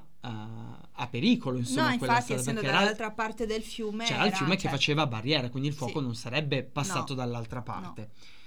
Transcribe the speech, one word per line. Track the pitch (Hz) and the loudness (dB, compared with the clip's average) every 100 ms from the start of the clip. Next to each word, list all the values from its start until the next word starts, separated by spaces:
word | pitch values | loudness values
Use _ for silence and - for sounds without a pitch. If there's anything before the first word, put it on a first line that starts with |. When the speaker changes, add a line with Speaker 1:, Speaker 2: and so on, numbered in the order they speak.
| - - | -6 -10
Speaker 1:
eh, | 127 | -8
a | 110 110 113 113 - - - 127 | -6 -6 -8 -10 -12 -12 -8 -4
pericolo, | 120 190 240 135 127 | 2 6 6 4 0
insomma, | 123 262 311 | 0 2 4
Speaker 2:
No, | - | 4
Speaker 1:
quella | 127 | 4
Speaker 2:
infatti, | - | 4
Speaker 1:
strada, | - 127 | 2 0
Speaker 2:
essendo | 123 220 | 0 0
Speaker 1:
perché | 135 | 2
era, | 175 | 6
Speaker 2:
dall'altra | 202 214 220 | 4 4 -2
parte | 214 220 214 220 | -2 -4 -2 -2
del | 220 | -2
fiume | 220 - 214 208 | -4 -6 -4 -2
Speaker 1:
c'era | 226 123 | 0 2
il | 202 | 4
Speaker 2:
era, | 190 | 4
Speaker 1:
fiume | - 190 | 2 2
che | |
Speaker 2:
cioè, | 151 | 2
Speaker 1:
faceva | 139 - 147 147 | 2 2 4 2
barriera, | 110 120 151 120 | 0 2 2 2
quindi | 131 143 | -2 -2
il | |
fuoco | 147 165 170 | -2 -2 -2
Speaker 2:
sì. | |
Speaker 1:
non | 131 | -2
sarebbe | 113 120 131 147 139 | -2 -2 -2 2 0
passato | 127 147 139 131 - | 0 -2 0 0 -2
Speaker 2:
No. | 131 | -2
Speaker 1:
dall'altra | 123 120 113 123 | -2 -2 -4 -6
Speaker 2:
No. | |
Speaker 1:
parte. | 117 98 92 98 107 - - - | -6 -6 -8 -10 -10 -12 -14 -14